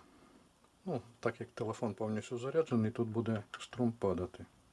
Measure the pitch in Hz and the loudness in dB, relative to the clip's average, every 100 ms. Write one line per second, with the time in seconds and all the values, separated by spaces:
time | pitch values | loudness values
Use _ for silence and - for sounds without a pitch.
0 | - - - - _ _ _ _ 190 139 | -14 -20 -20 -20 _ _ _ _ -4 -4
1 | - - 113 - 117 - 107 107 117 98 | -4 -2 -2 -2 -8 -4 -4 -2 -2 -2
2 | 107 107 - 120 127 160 160 117 110 110 | -2 -2 -4 -6 -2 2 4 4 4 2
3 | 117 110 113 110 - - - - 120 117 | 0 0 0 0 -2 -12 -10 0 0 2
4 | 98 87 90 - - - _ | 0 2 -2 -6 -18 -18 _